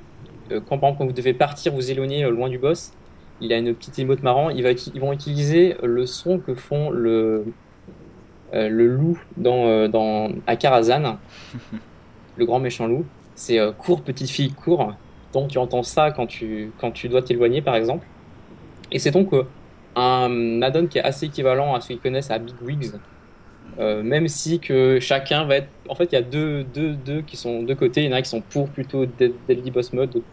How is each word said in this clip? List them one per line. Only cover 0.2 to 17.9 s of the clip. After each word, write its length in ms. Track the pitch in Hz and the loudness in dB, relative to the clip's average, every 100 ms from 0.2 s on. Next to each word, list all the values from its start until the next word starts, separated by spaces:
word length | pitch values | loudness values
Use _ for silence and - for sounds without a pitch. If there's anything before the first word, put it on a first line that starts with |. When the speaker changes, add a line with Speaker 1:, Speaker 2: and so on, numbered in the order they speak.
| - - - | -20 -18 -8
Speaker 1:
euh, 80 | 107 | -8
quand 180 | - 143 | -4 0
par 120 | 143 | 0
exemple 100 | 143 | 0
quand 60 | 131 | -4
vous 60 | |
devez 200 | 131 127 | -2 0
partir, 400 | 123 147 143 170 | 2 0 0 -4
vous 160 | 139 127 | -2 -4
éloigner, 340 | 135 135 143 | -4 -2 0
euh, 60 | 135 | 0
loin 200 | 117 131 | 0 -2
du 100 | 127 | 0
boss, 340 | 135 175 - - - - - - | 0 0 -6 -20 -20 -20 -20 -8
il 100 | 117 | -2
a 40 | 117 | 0
une 160 | 120 | 0
petite 240 | 117 - 135 | -4 -8 -4
émote 240 | 131 135 | 0 2
marrant. 300 | 131 127 160 | 2 2 2
Il 100 | 131 | 0
va 80 | 123 | 0
uti-, 220 | 123 - | 0 -4
ils 80 | - | -6
vont 120 | 139 | -4
utiliser 640 | 143 147 147 143 165 180 - | -4 -4 -2 2 4 4 2
le 240 | 123 120 127 | 0 0 -2
son 320 | - 170 185 | -4 -2 -2
que 160 | - | -2
font 380 | 123 - 147 151 | -8 -4 -4 -2
le, 540 | 120 113 113 110 107 107 - - - - - - - - - - | 0 2 2 2 0 -4 -12 -18 -20 -20 -20 -20 -20 -20 -20 -8
euh, 160 | 107 107 | -2 0
le 160 | 110 120 | 4 4
loup 340 | 127 160 170 - - | 4 2 0 -4 -2
dans, 300 | 123 123 117 | 2 4 4
euh, 220 | 110 107 | 4 4
dans, 420 | 110 110 107 107 - - | 2 2 0 -2 -4 -4
à 100 | 113 | 0
Karazhan. 600 | 143 123 113 139 143 104 | 4 4 4 2 0 -6
Speaker 2:
<laughs> 680 | - - - 123 - 107 - - - - - - | -12 -20 -16 -16 -12 -14 -14 -20 -20 -20 -12 -2
Speaker 1:
le 80 | 117 | 0
grand 140 | 127 | 0
méchant 280 | 127 117 113 | -2 -2 -2
loup, 180 | 135 160 - - - | -2 -4 -12 -20 -12
c'est, 240 | - 113 | 0 2
euh, « 120 | 107 - | 2 0
Cours, 240 | - 170 | 0 0
petite 280 | 143 131 131 | -2 -6 -6
fille, 220 | - 139 | -2 -2
cours ». 420 | - - 180 208 202 - - - | -2 0 0 0 -6 -18 -20 -6
Donc 160 | 135 139 | -4 -2
tu 80 | 127 | -2
entends 260 | 123 123 | 0 -2
ça 280 | 120 - 151 | -2 2 2
quand 160 | 143 113 | 0 -6
tu, 440 | - 110 107 107 - | -6 -8 -8 -10 -6
quand 120 | 120 | -6
tu 180 | - 123 | -6 0
dois 120 | 127 | 0
t'éloigner, 400 | 127 120 120 135 | 2 2 2 2
par 140 | 143 117 | 2 0
exemple. 300 | 113 | 0